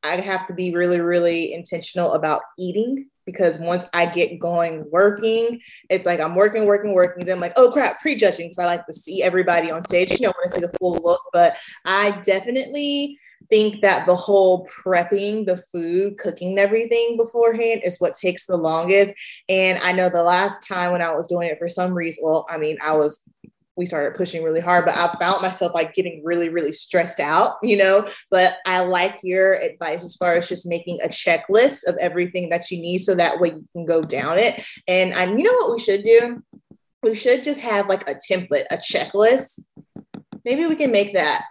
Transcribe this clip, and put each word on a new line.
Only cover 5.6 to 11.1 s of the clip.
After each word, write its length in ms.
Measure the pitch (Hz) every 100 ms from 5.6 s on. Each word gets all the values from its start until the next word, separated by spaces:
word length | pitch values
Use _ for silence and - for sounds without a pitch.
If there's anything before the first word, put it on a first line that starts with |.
| - - _
it's 180 | 185 180
like 140 | 170
I'm 140 | 160
working, 320 | 170 208 220 208
working, 260 | 202 208
working. 320 | 185 180 180
Then 120 | 175 185
I'm 40 |
like, 140 | 175 254
"Oh 140 | 247
crap, 300 | 285 226 -
prejudging," 480 | 311 240 208 - 170
'cause 80 | 180
I 80 | 175
like 200 | 175 -
to 60 |
see 300 | - - 190
everybody 480 | 180 180 185 170 165
on 120 | 160
stage. 280 | 180 175 185
You 80 | -
know, 80 | 233
I 60 | -
wanna 120 | 180
see 100 | 180
the 120 | 175 -
full 220 | 185 165
look, 200 | 170